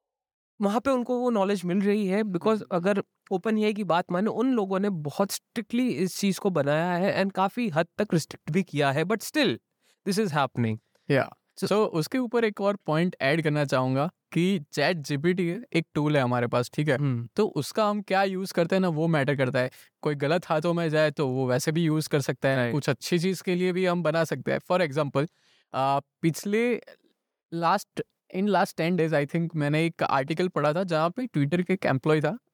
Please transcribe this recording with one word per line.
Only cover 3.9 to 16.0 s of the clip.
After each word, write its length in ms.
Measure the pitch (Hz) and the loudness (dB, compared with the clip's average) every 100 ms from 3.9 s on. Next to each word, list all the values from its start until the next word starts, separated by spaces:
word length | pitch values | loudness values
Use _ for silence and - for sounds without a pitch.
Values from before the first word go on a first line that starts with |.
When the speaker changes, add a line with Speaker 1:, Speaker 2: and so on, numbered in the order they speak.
| 165 180 | 0 0
Speaker 1:
माने, 180 | 175 208 | 0 0
उन 220 | 165 262 | 0 0
लोगों 260 | 247 196 190 | 0 0 0
ने 120 | 202 | 0
बहुत 400 | 180 147 - 196 | -2 -4 -2 -2
स्ट्रिक्टली 580 | - _ - 214 240 254 | -4 _ -10 -4 -2 0
इस 300 | 139 180 - | 0 -2 0
चीज़ 220 | 202 180 | -2 0
को 100 | 208 | -2
बनाया 420 | 170 143 151 175 | 0 0 0 0
है 300 | 175 190 - | 0 0 0
and 120 | 196 | -2
काफ़ी 340 | 190 190 - 240 | 0 -2 -2 -2
हद 180 | 151 175 - | -2 -2 -2
तक 100 | 208 | 0
रिस्ट्रिक्ट 380 | 165 - - - | 0 -2 -10 -4
भी 120 | 160 | -2
किया 280 | 185 143 143 | -2 0 0
है, 140 | 135 | 2
but 140 | 165 220 | 0 -2
still, 400 | - 302 240 113 _ _ _ _ - | -2 0 2 0 _ _ _ _ -4
this 100 | 196 | 0
is 120 | 214 | 0
happening। 480 | 147 135 - 113 110 _ _ - | 0 0 0 -2 -2 _ _ 0
Speaker 2:
या। 260 | 135 - - _ - | 0 0 -6 _ -6
Speaker 1:
So 100 | 190 | 0
Speaker 2:
So, 60 | |
उसके 440 | 208 214 165 156 262 | 2 2 0 -2 -2
ऊपर 260 | 247 240 | 0 0
एक 160 | 226 208 | 0 0
और 160 | 202 202 | -2 -2
पॉइंट 400 | - 156 180 - | -2 0 0 0
ऐड 220 | 135 160 | 0 0
करना 220 | 156 147 | 0 0
चाहूँगा 460 | 143 131 131 131 151 - - | 0 0 0 0 -2 -6 -6
कि 280 | 165 180 196 143 | 0 0 0 -4
चैट 240 | - 143 180 | -2 0 0
जीपीटी 520 | 135 143 165 185 175 | -4 -2 0 0 -2
एक 380 | 185 240 165 160 | -4 -4 -4 -2
टूल 220 | - | 0